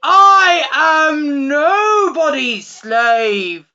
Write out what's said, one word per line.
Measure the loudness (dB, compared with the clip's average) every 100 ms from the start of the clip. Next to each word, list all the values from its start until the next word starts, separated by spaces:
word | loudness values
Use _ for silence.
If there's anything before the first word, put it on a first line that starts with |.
I | 0 4 6 6 4 0 -2
am | -2 0 2 0 -2 -4 -4 -4
nobody's | -2 0 0 0 0 0 -2 -2 -2 -4 -8 -12
slave | -20 -6 -2 0 0 0 -4 -6 -10 _